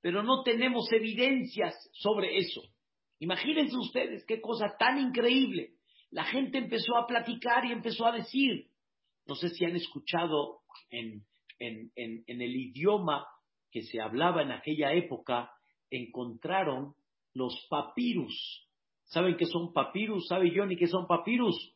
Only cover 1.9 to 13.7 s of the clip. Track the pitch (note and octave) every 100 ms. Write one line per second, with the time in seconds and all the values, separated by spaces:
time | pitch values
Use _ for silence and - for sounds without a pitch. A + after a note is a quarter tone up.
1.9 | - G3+ A3 F#3 E3+ F#3 - - _ _
2.9 | _ _ _ D#3+ F#3 C#4 D#4 C4 B3 G#3+
3.9 | B3+ - G#3+ - A3 A3 A3+ G#3 - A#3
4.9 | C4+ C4 A#3 A#3+ C4 C4+ F3 - _ _
5.9 | _ _ - E3 B3+ C4+ C4+ G#3 A3+ -
6.9 | A#3+ A#3 A#3+ A3+ A#3+ B3 A#3+ B3 A3+ A3+
7.9 | F#3 A#3 A#3 - C4 C4+ F3+ - _ _
8.9 | _ _ _ - C#3 E3+ E3+ E3+ F3 -
9.9 | - - E3+ E3+ D3+ C#3+ - _ - _
10.9 | A#2 A2+ G#2 G#2 _ _ - A#2+ A2 A#2
11.9 | - A#2 A2+ - B2 A#2+ B2+ B2+ C3 F3
12.9 | G#3 E3+ C#3+ - - _ _ _